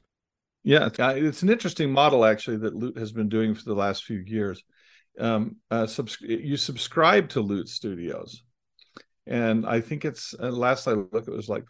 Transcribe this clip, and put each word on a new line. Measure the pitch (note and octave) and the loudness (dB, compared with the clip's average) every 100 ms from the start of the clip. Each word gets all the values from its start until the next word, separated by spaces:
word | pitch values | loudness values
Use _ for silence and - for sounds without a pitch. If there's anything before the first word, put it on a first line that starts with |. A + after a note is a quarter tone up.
| _ _ _ _ _ _ | _ _ _ _ _ _
Yeah, | - D3+ - - | 4 4 4 2
uh, | C3 C3+ | 0 2
it's | D3+ C#3+ | 0 0
an | F#3 | 2
interesting | A3+ F#3 - D3 | 2 0 -2 0
model, | C3+ D3 C3 | 4 6 8
actually, | A2 G#2+ - A2 | 6 4 0 -4
that | G#2+ - | -4 -4
Loot | A#2+ A#2 | -6 -6
has | A2 | -8
been | A2+ G#2+ | -2 0
doing | A2 A2 | 2 2
for | G#2 - | 0 -4
the | |
last | G2+ G2+ F#2+ - | 0 0 -2 -6
few | G#2 | -8
years. | F#2 A2 G2+ F2 _ _ _ _ _ - | -4 -2 -2 -4 _ _ _ _ _ -6
Um, | A2+ A2 A2+ - - | -2 0 -2 -6 -4
uh, | A#2 A2 | -2 -2
subs-, | - A2+ - | -4 -8 -8
you | A#2 A2+ D3 C#3 | -4 -4 -2 -4
subscribe | - B2+ - E3+ D#3+ G3+ E3 | -4 -6 -4 4 6 6 4
to | C3 | 0
Loot | G2+ G2 - | -2 -2 -4
Studios, | - A2 F2+ E2+ - E2 - _ _ _ _ _ - - _ - | -8 -8 -8 -8 -8 -10 -18 _ _ _ _ _ -20 -20 _ -6
and | A#2+ A#2 A2+ A2 | -2 2 0 0
I | A#2 | -2
think | A2+ D3 D#3 | -2 -6 -6
it's, | C#3+ - - | -8 -12 -8
uh, | B2+ | -6
last | B2 B2 C3 - | 0 0 0 0
I | |
looked, | G#2+ F#2 A2 A2+ | -2 -2 -4 -4
it | |
was, | - G#2 | -8 -6
like, | G2+ - | -6 -8